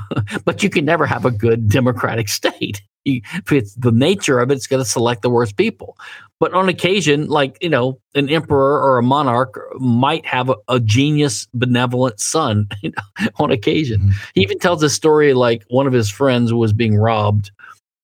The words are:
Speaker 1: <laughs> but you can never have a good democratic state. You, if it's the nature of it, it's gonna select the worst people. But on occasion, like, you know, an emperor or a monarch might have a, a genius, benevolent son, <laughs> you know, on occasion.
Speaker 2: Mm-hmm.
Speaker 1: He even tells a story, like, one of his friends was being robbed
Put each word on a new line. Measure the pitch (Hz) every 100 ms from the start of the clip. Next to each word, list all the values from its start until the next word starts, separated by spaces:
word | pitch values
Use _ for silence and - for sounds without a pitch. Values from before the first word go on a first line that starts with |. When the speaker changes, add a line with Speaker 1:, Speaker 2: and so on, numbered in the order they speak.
| - -
Speaker 1:
<laughs> | 104 - -
but | 165
you | 190
can | 180 147
never | 165 143
have | 117 131
a |
good | 104 117 113 107
democratic | 135 123 110 123 113 107
state. | - - - - - - _ 143
You, | 120 -
if | 175 -
it's | 143 104
the | 123 120
nature | 113 147 202 - 123
of | 127
it, | 135
it's | -
gonna | 131 127
select | 127 117 123
the | 123
worst | 120 117 -
people. | 220 - - - - - - -
But | 160
on | 180 190
occasion, | - 175 202 147 147 147
like, | 147 135 -
you | 175
know, | 131 131 131 _
an | 143 139
emperor | 165 131 143 135 147
or | 139 123
a |
monarch | 123 139 135 120 131 - - 135
might | 127 117 139 160 -
have | 127 127
a, | 127 -
a | 127
genius, | 110 113 147 147 143 - - 120
benevolent | 123 123 123 123 127 -
son, | - - 139 104 104 107
<laughs> |
you | 160
know, | - - - 220 -
on | 147
occasion. | 123 156 160 139 104
Speaker 2:
Mm-hmm. | 98 98 - 185
Speaker 1:
He |
even | 196 190
tells | 180 170
a | 147
story, | - 156 151 147
like, | 127 120 117 -
one | 123 139
of |
his | 123 104
friends | - 139 120 117
was | 117 113
being | 107 113 104
robbed | 110 110 104 104 101 - - - _ _